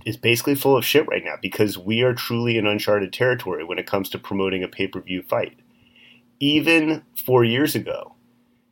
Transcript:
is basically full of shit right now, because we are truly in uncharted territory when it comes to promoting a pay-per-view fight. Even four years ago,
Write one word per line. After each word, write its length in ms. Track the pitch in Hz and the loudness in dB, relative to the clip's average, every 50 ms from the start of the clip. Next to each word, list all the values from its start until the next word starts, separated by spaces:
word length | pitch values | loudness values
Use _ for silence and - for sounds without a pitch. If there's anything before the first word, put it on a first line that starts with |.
| - | -8
is 120 | 113 107 - | -10 -10 -2
basically 360 | - 113 120 117 - 147 143 | 2 2 2 2 2 0 0
full 220 | 139 - 139 139 | 2 4 4 4
of 80 | 127 113 | 4 2
shit 240 | - - 143 156 - | 4 4 4 4 4
right 160 | - 95 85 | -2 -4 -4
now, 120 | 85 73 - | -6 -10 -8
because 360 | - 95 - - 107 104 95 90 | -8 -8 0 2 0 0 0 -4
we 240 | 90 95 110 113 | -4 -2 0 2
are 120 | 123 127 123 | 2 2 2
truly 440 | 123 - - 120 117 120 120 113 113 | 0 -4 -4 -4 -2 0 0 0 2
in 100 | 104 107 | 2 2
uncharted 460 | 104 104 - - 107 104 98 92 - | 0 0 0 2 2 2 0 -2 -2
territory 500 | - 123 127 127 120 - 92 90 76 80 | 0 0 0 0 -2 -4 -6 -6 -6 -6
when 160 | 85 90 90 | -6 -6 -6
it 80 | 90 - | -6 -2
comes 220 | - 101 95 - | -2 -2 -2 -4
to 100 | - 98 | -8 -10
promoting 440 | - - 98 98 95 95 95 92 92 | -8 -6 -4 -2 -2 -2 -2 -2 -4
a 40 | 87 | -6
pay-per-view 540 | - - 98 95 - 95 85 92 92 90 | -4 -6 -6 -6 -6 -10 -10 -8 -8 -8
fight. 360 | - - - 120 98 - - _ _ _ _ _ _ _ _ _ _ - _ _ _ _ _ _ | -6 -4 -4 -4 -4 -6 -8 _ _ _ _ _ _ _ _ _ _ -20 _ _ _ _ _ _
Even 640 | 139 143 151 156 139 151 165 165 156 156 160 151 - _ _ - - | 0 2 2 2 2 4 4 4 4 2 0 -2 -4 _ _ -10 -2
four 200 | - 127 123 120 | 2 4 4 4
years 280 | 113 117 127 147 147 - | 4 4 2 0 0 0
ago, 420 | 113 92 92 76 - - - - _ _ _ _ _ _ _ _ _ _ _ | -2 -4 -4 -8 -8 -10 -14 -20 _ _ _ _ _ _ _ _ _ _ _